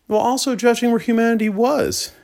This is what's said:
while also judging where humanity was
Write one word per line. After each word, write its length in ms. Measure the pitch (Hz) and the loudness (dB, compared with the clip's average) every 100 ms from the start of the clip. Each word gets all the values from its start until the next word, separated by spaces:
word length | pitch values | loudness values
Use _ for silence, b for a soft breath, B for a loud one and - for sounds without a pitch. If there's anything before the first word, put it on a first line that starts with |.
| - | -4
while 140 | 214 | 0
also 340 | 233 262 277 | 0 0 -2
judging 360 | 233 240 233 240 | 0 0 2 2
where 100 | 233 | 0
humanity 480 | 240 226 233 226 214 | 0 0 2 0 0
was 640 | 190 247 294 - - - - | 0 0 0 -2 -4 -8 -14